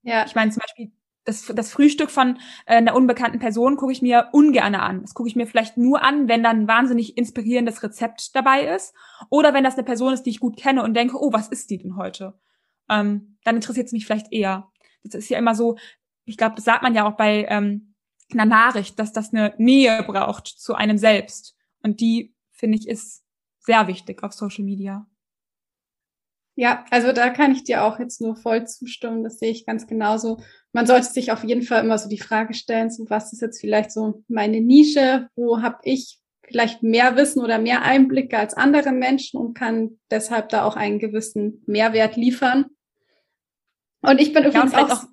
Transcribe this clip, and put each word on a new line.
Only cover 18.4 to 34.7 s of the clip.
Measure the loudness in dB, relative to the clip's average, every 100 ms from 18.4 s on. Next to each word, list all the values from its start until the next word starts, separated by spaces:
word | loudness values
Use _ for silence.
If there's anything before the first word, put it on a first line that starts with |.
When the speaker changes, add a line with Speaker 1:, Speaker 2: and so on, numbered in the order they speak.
| 4
Speaker 2:
Nachricht, | 4 4 0 -6 -8
dass | -6
das | -6 -4
eine | -2 -2 2
Nähe | 4 6 6 2
braucht | -2 -4 -4 -6 -14
zu | -14 -8
einem | -4 0 2
selbst. | 4 2 -2 -18 -20 _ _ _
Und | -6 -2
die, | 0 -2 -6 _ _
finde | _ -2 -2
ich, | -4
ist | -12 -12 -20 _ _ _ _
sehr | 0 2 2
wichtig | -6 -12 -14
auf | -14
Social | -10 -10 -8
Media. | -8 -8 -10 -12 -16 _ _ _ _ _ _ _ _ _ _ _ _ _ _ -2
Speaker 1:
Ja, | -2 -2 0
also | 2 2
da | 2 0
kann | 2 2
ich | 2
dir | -2 0
auch | 0 -2
jetzt | -12 -8
nur | -8 -6
voll | -2 -2 -4
zustimmen. | -16 -16 -12 -8 -8
Das | -8 -6
sehe | -6
ich | -6
ganz | -8 -10 -6
genauso. | -4 -2 -2 -4 -8 -12 _ _
Man | -2 4
sollte | 4 4
sich | -6 -4
auf | -6
jeden | -2 -4
Fall | 0 0
immer | 0 -2
so | -4
die | -12
Frage | -4 -4 -4
stellen, | -10 -6 -4 -4
so, | -8 -6
was | -6 -6
ist | -10
jetzt | -10 -8
vielleicht | -2 -2 -2
so | -6 -6 -8 _
meine | -4 -2 0
Nische? | 6